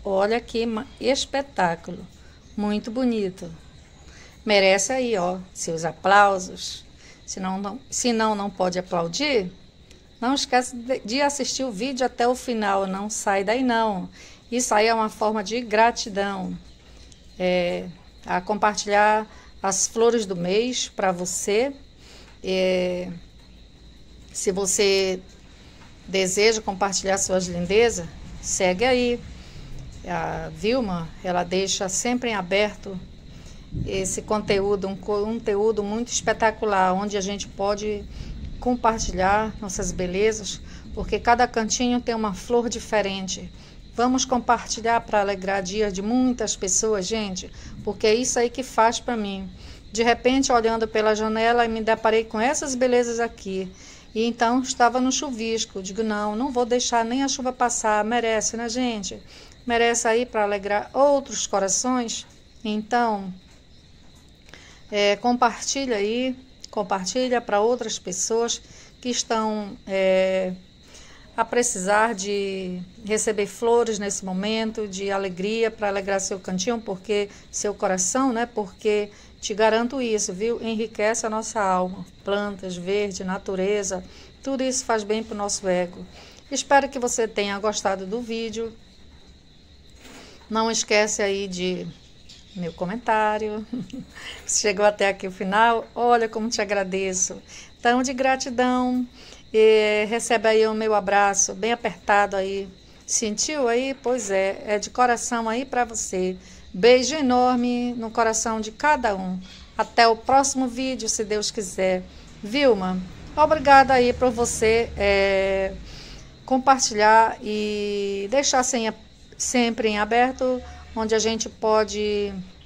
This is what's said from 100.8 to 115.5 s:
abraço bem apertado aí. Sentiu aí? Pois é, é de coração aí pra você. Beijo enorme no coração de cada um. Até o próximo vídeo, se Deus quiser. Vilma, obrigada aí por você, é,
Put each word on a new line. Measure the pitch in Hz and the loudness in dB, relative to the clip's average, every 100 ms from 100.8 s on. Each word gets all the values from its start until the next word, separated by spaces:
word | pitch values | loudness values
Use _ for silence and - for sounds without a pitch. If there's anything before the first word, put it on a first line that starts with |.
| 220 | 2
abraço | 208 190 202 202 196 - | 2 4 4 4 4 0
bem | 190 220 | 0 -2
apertado | 233 214 - - 202 202 196 | 0 -2 -2 2 4 4 0
aí. | 190 196 190 - - - - | -2 -4 -8 -14 -20 -18 -4
Sentiu | - 214 208 - 302 240 | -2 -2 -2 -2 0 2
aí? | 233 269 262 | 2 0 -2
Pois | 233 254 196 | -2 -2 0
é, | 190 196 - 220 | 0 0 -2 -2
é | 208 | -2
de | 208 | -2
coração | - 247 226 - 233 220 | 2 2 2 -2 -4 -2
aí | 233 | -4
pra | 262 247 233 | -2 -2 -2
você. | 226 - 185 185 185 - - - | -4 -6 -2 -4 -4 -12 -20 -14
Beijo | 180 226 254 240 311 | 4 6 8 4 0
enorme | 254 247 247 247 247 240 247 | 2 4 4 4 0 0 -2
no | 240 220 | -4 -4
coração | 233 220 220 233 220 | 0 2 0 -2 -4
de | 220 | -6
cada | - 294 285 233 190 | 0 2 2 2 -2
um. | 185 185 - - - - | -4 -6 -8 -18 -8 -6
Até | 220 - 233 | 0 4 6
o | 226 | 4
próximo | - 269 269 262 254 | 4 4 4 0 -2
vídeo, | 233 262 240 220 | -2 -4 -4 -4
se | - | -4
Deus | 202 214 202 | -2 -2 -2
quiser. | 233 190 - 185 185 185 - - - | -6 -6 -2 0 0 -4 -16 -20 -16
Vilma, | 202 269 277 196 185 185 185 - - 294 | -4 2 4 4 0 -4 -6 -12 -4 2
obrigada | 302 311 277 269 262 | 4 4 8 8 8
aí | 262 247 | 6 4
por | 240 247 | 2 0
você, | 226 233 - 220 226 226 - | 2 -2 0 2 2 0 0
é, | 202 196 196 196 190 | 2 4 4 2 2